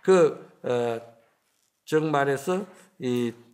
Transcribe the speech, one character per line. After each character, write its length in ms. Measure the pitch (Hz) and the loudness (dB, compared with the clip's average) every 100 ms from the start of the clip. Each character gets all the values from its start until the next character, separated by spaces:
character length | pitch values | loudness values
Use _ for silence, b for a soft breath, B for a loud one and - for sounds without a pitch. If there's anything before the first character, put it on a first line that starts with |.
그, 480 | - 190 156 - - _ | 4 6 4 2 -16 _
어, 380 | 127 123 120 117 117 - _ _ _ _ _ _ | -4 -2 -2 -6 -10 -20 _ _ _ _ _ _
정말에서 800 | - 156 156 147 139 135 135 185 208 B B _ | -4 -2 0 0 0 -2 -2 -4 -6 B B _
이 340 | 127 123 120 113 - | -4 -2 -4 -8 -20